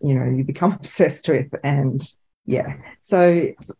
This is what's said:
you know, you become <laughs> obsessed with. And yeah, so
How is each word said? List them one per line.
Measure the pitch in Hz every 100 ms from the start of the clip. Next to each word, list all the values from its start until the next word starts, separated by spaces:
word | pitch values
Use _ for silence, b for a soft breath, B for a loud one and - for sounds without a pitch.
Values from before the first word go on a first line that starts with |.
you | 147
know, | 131 127
you | 127
become | 139 135 180
<laughs> | -
obsessed | - - 160 - -
with. | 139 139 -
And | 139 143 135 131 - - _ _ -
yeah, | 131 139 139 B B
so | - 185 175 170 160 - - -